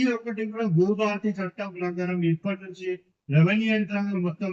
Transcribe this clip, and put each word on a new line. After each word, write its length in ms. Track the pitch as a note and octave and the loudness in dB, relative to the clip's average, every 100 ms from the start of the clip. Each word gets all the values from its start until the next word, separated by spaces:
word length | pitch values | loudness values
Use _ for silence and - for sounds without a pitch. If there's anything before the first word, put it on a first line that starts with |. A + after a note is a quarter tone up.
| B3+ | 2
ఒక్కటి 300 | A#3 A#3 A3 A3 | 0 -4 -6 -4
కూడా 120 | A3 G#3+ D#3+ | -2 2 4
భూభారతి 540 | F#3 G#3 G#3 G#3 G#3+ F#3+ | 4 2 0 0 -2 -2
చట్టం 300 | F#3 - G3 F3+ | -6 -6 -8 -4
ప్రకారం 400 | F3+ F3 F3+ F3+ E3 | -4 -2 -2 0 2
ఇప్పటి 280 | E3 G3+ F#3+ | 0 -2 -6
నుంచి 260 | F#3+ F3+ F#3 F3+ _ _ - | -8 -10 -6 -6 _ _ 2
రెవెన్యూ 400 | D3 F3 G#3+ A3 | 4 6 4 2
యంత్రాంగం 460 | G#3+ F#3+ G3+ G3+ G3 F3 | 0 0 -2 -2 -2 -2
మొత్తం 240 | E3 G3 | -4 -6